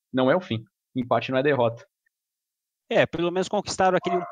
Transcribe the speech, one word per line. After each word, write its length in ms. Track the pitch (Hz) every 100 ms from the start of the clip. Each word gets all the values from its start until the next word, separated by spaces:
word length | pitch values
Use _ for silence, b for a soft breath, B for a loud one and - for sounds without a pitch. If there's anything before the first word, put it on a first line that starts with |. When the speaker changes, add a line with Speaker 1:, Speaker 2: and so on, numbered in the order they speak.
| _
Speaker 1:
Não 180 | 127 131
é 60 | 175
o 40 |
fim, 240 | 185 113 - _ _
empate 360 | 131 113 117 -
não 80 | 131
é 40 |
derrota. 440 | 147 135 117 117 - _ _ _ _ _ _ _ _ _ -
Speaker 2:
É, 160 | 226
pelo 280 | 214 165 175
menos 160 | 175 180
conquistaram 480 | 208 - - 190 180
aquele 200 | - 180
um 80 | 180